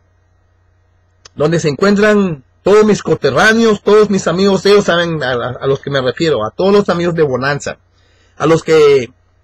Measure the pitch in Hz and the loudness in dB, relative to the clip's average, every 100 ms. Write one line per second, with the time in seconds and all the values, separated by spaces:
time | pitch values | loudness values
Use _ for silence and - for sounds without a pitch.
0 | _ _ _ _ _ _ _ _ _ _ | _ _ _ _ _ _ _ _ _ _
1 | _ _ _ - 151 143 160 139 196 202 | _ _ _ -4 -2 -2 -4 -2 0 2
2 | 214 208 190 147 _ _ 170 214 214 196 | 2 0 -2 -6 _ _ 2 2 4 0
3 | - 160 139 127 208 226 226 202 - 214 | -2 -4 -2 0 0 2 0 0 2 2
4 | 208 190 185 170 196 190 196 202 196 170 | 2 0 -2 -2 0 0 2 2 2 -2
5 | 170 160 131 123 120 123 139 139 - 139 | -2 -4 -4 -4 -6 -6 -4 -4 -4 -4
6 | 127 - 165 107 107 - 190 202 202 175 | -4 -4 -2 -2 -4 -4 0 0 0 -2
7 | 175 165 147 123 135 143 - - _ _ | -4 -2 -2 -2 -4 -4 -8 -12 _ _
8 | _ _ _ - 160 160 - 160 147 139 | _ _ _ -6 -2 0 2 4 4 4
9 | 117 _ _ _ | 0 _ _ _